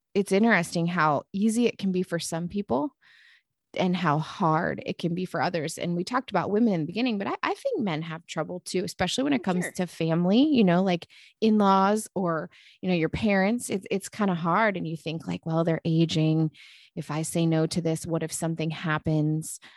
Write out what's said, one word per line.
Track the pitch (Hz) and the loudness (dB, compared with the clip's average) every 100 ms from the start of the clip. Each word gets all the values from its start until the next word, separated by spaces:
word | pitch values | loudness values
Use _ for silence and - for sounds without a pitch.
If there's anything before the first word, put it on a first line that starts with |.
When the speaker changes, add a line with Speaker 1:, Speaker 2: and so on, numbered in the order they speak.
| _ 202 | _ -2
Speaker 1:
it's | 196 | 2
interesting | 196 233 190 170 175 170 | 4 4 4 2 -2 0
how | 175 156 143 - | 2 2 2 -2
easy | 190 220 220 240 | -2 0 2 0
it | - | 0
can | 190 | -2
be | 180 | 0
for | 185 170 | -2 -4
some | - 165 175 | -4 -6 -6
people | 202 - 247 294 _ _ - - _ _ _ _ - | -6 -2 -2 -4 _ _ -20 -20 _ _ _ _ -2
and | 185 175 | 0 2
how | 170 147 | 2 0
hard | - - 170 156 - - - | -2 -2 2 2 0 -4 -6
it | 190 | -4
can | 170 170 | -4 -4
be | 185 | -4
for | 165 | -2
others. | 151 175 151 - | -2 -2 -4 -6
And | 175 175 | -4 -4
we | |
talked | - 247 - | -2 -4 -2
about | 185 160 | -2 0
women | 208 240 | 2 2
in | 175 | 2
the | 151 | -2
beginning, | 190 254 202 | -2 -2 -2
but | 208 | -4
I, | 381 | -4
I | - 415 | -4 -2
think | 554 415 | -4 -2
men | 202 156 | -2 -2
have | 165 160 - | -6 -10 -8
trouble | 165 170 180 | -6 -6 -8
too, | - 180 | -6 -4
especially | 180 - 185 - 285 | -4 -4 -4 -2 0
when | |
it | 269 | 0
Speaker 2:
Oh, | |
Speaker 1:
comes | 190 180 170 | 0 -2 -2
Speaker 2:
sure. | |
Speaker 1:
to | - 175 | -4 -6
family, | - 165 165 180 220 | -2 0 2 4 4
you | 311 262 | 4 4
know, | 185 175 | 4 4
like | 190 175 - - - - | 2 0 -4 -20 -18 -2
in-laws | 220 214 196 190 196 214 - 185 | 2 4 6 6 4 2 -2 -4
or, | 175 160 175 - - - | -2 -2 -6 -14 -20 -6
you | 185 | -2
know, | 175 | 0
your | 160 | 0
parents. | - 220 196 196 240 - | 0 2 2 2 0 -4
It's, | 196 - | -6 -4
it's | 190 - | -6 -4
kinda | - 202 170 | -2 0 0
hard. | 170 185 220 180 | 0 2 2 0
And | 165 | -6
you | 165 | -6
think | 165 165 180 | -6 -8 -6
like, | 175 165 | -6 -2
"Well, | 160 165 | 0 2
they're | 160 165 | 0 2
aging. | 160 165 160 156 160 156 - - - - - | 2 2 2 2 2 0 -4 -20 -20 -16 -12
If | 151 | -8
I | 151 | -6
say | 160 175 165 | -4 0 2
no | 160 160 | 2 0
to | 180 | 0
this, | 165 160 170 | -2 -2 -4
what | 165 | -4
if | 160 | -4
something | - 165 160 160 | -6 -4 -4 -4
happens?" | 156 175 156 160 156 151 156 160 - - | -4 -2 -2 0 0 0 -2 -6 -12 -18